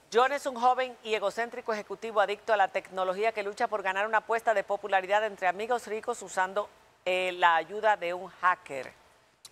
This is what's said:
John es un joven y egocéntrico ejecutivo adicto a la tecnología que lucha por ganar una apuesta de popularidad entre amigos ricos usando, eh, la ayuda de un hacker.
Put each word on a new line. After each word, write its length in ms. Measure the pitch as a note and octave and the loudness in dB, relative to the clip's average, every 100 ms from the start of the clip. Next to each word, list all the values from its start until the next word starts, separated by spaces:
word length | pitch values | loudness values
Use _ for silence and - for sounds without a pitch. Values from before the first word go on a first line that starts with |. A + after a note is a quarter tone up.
| _ | _
John 200 | G#3+ C4 | 2 2
es 120 | C#4+ C#4+ | 2 -6
un 80 | A#3+ | 0
joven 400 | B3 B3 B3+ A#3+ | 2 2 -2 -6
y 100 | A3+ | -4
egocéntrico 580 | G#3+ G3 G3+ A#3 B3 A#3+ | -2 0 -2 -6 -6 -6
ejecutivo 480 | G#3+ G3+ G3 A3+ G#3+ | -6 -6 -10 -4 0
adicto 320 | F#3+ G3+ - | 0 0 0
a 40 | G#3+ | 2
la 120 | F#3+ | 2
tecnología 600 | F#3+ - F#3 F#3 F#3 A3 | 0 -6 -4 -2 0 -2
que 100 | G#3+ | -2
lucha 240 | G3+ G#3 A#3+ | -6 -4 -2
por 140 | G#3 | -2
ganar 240 | F#3+ F#3+ G#3+ | -2 -2 0
una 120 | A3 | 0
apuesta 340 | - A3+ A3+ | 0 -2 2
de 120 | G#3 | 0
popularidad 600 | F#3+ G3+ G#3 G3 F#3 G#3 | 0 -4 2 0 4 2
entre 220 | A3 G3 F#3 | 2 0 -2
amigos 380 | F3 A3 A#3+ G#3+ | -2 -2 -2 -2
ricos 340 | G#3+ G#3+ A#3 | -8 -6 -8
usando, 460 | F#3+ F#3+ F#3 G3 G#3 - _ _ | -6 -2 -2 -2 -6 -12 _ _
eh, 280 | - F#3 F#3 F3+ | -2 0 0 4
la 180 | F3 E3 | 4 4
ayuda 400 | D#3+ G#3 G#3+ G3+ | 0 -2 0 2
de 160 | F3 | 0
un 140 | F3+ F#3 | -6 -10
hacker. 640 | - F3+ F3+ - C3+ - - _ _ _ _ - | 0 2 2 -4 -10 -10 -16 _ _ _ _ -20